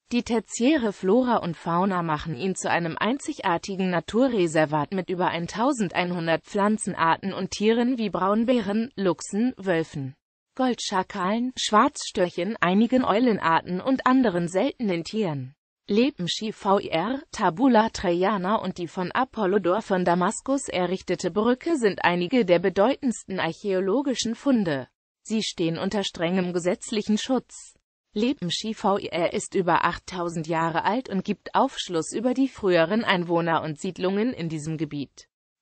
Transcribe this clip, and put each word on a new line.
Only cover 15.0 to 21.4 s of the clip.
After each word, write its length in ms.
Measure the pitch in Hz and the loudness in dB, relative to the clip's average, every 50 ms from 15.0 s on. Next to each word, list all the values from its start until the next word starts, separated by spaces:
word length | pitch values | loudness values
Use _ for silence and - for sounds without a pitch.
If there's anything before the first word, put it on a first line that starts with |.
| 160 | -4
Tieren. 500 | - - 220 208 165 147 135 127 131 143 _ _ _ _ _ _ - | -4 -4 -2 -2 -2 -2 -4 -8 -10 -14 _ _ _ _ _ _ 0
Lepenschi 640 | 202 214 247 294 - - 175 160 - - 214 220 | 2 4 4 2 0 -2 -4 -4 -4 -6 -6 -8
V 260 | - - - 196 196 202 | -8 -4 2 2 2 2
I 100 | - - | 2 0
R, 340 | - 214 220 233 262 269 - - | -2 -2 -2 -2 -4 -6 -8 -10
Tabula 560 | - - 208 175 160 185 269 262 233 214 220 220 | -4 0 0 0 2 4 4 6 6 6 4 2
Traiana 680 | - - - 180 175 175 185 202 214 190 180 185 220 | 0 -2 0 0 2 2 2 0 0 0 0 -2 -2
und 200 | - - 185 170 | -2 -2 -4 -6
die 120 | - 175 156 | -6 -8 -8
von 240 | - 190 180 165 | -6 -6 -6 -2
Apollodor 680 | - 233 262 - - 220 208 180 196 208 180 175 185 226 | -2 -2 -4 -2 -2 -2 0 2 2 2 2 2 0 0
von 240 | - - 196 180 180 | 0 0 0 0 2
Damaskus 640 | 175 170 180 180 - - - - - 277 277 - - | 2 2 2 2 0 -2 -4 -2 -2 -2 -2 -2 -4
errichtete 600 | - 185 180 175 190 180 - - 175 - - 175 | -2 -2 -2 -2 -2 -4 -4 -4 -4 -2 -2 -2
Brücke 480 | 165 208 | -2 0